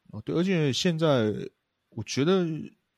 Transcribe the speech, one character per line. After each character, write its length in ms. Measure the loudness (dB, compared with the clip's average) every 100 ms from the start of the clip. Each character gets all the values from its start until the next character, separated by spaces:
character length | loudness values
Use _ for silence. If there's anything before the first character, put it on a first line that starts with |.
| -14
哦， 100 | -12
对， 120 | -4 -2
而 80 |
且 280 | 0 2 0
现 260 | 0 0 2
在 360 | 2 4 2 -2 -8 -14 _ _ _
我 120 | -12 -6
觉 180 | 0
得， 240 | 2 2 0 -4 -10 -16 _